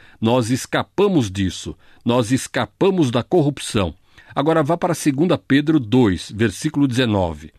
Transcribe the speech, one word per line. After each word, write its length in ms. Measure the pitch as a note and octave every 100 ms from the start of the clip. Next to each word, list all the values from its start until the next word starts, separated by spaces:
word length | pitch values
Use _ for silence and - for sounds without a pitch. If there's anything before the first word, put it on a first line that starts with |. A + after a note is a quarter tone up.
| - -
Nós 300 | A2 B2+ A2
escapamos 800 | B2+ - D3 - - G3+ F3 G#2+
disso. 460 | F#2+ F#2+ - A2+ - _ -
Nós 280 | A#2 A#2+ A2
escapamos 800 | C3 - C3+ A#2 - F#3 F#3 C3+
da 120 | A#2+
corrupção. 720 | - F3+ C#3+ C3+ - A2+ F2 - _ - -
Agora 300 | - D3 D#3+
vá 120 | C#3+ A3+
para 180 | F3+
segunda 440 | D#3+ D3+ C3+ F3 D3+
Pedro 400 | - C3+ D3+ D#3
dois, 520 | G#2+ B2+ A2 F2+ -
versículo 540 | G#2 A2+ - D#3 D3 C#3
dezenove. 640 | A#2+ B2 G#2 F2 D2+ D#2